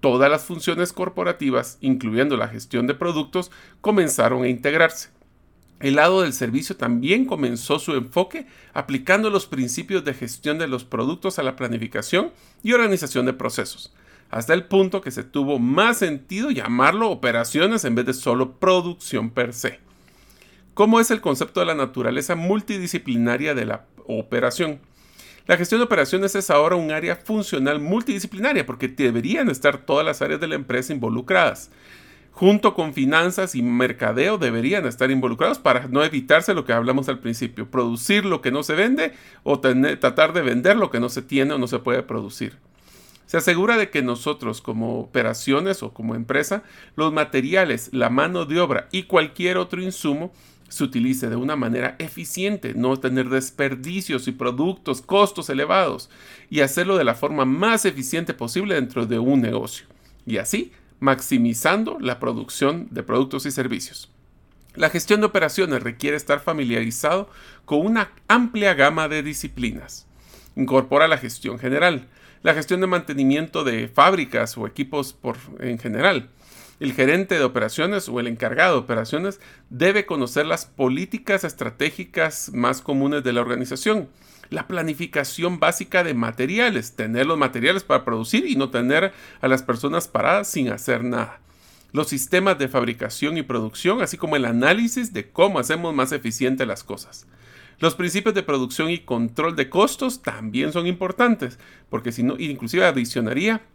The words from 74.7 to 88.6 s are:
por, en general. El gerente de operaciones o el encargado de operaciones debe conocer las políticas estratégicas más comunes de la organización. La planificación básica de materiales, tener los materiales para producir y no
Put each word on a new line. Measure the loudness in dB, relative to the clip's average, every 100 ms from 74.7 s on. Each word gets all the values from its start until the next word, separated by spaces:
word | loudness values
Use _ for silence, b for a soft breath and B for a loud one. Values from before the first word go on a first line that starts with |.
| -6 -4 -4 -6
por, | -8 -8 -8 -12 -10
en | -8 -6
general. | -6 0 2 2 -4 B B B B B
El | -6
gerente | 2 4 4 2 0
de |
operaciones | 2 0 -2 -2 -2 -2 -4
o | -6
el | -4
encargado | -4 -4 2 4
de | 2
operaciones | 0 -4 -2 -4 -4 -8 B B B
debe | 0 2 2 0
conocer | -2 -2 -2 -2
las | -2 -6
políticas | -2 0 0 -4 -8 -2 -2
estratégicas | -2 -6 -10 -2 -4 -4 -8 -2 -2 -2 -8
más | -2 0 0
comunes | -2 0 0 0
de | 0
la | 0
organización. | 0 -4 -4 -4 0 0 -2 B B B B
La | -10 -6
planificación | -4 -4 -4 -4 -4 -4 -4 -4 0
básica | 0 0 -2 0
de | 0
materiales, | 0 -2 -2 -2 0 0 0 -6
tener | -8 -4 0 0
los | 2
materiales | 0 0 0 0
para | 2 0
producir | 2 -4 0 0 2
y |
no | 0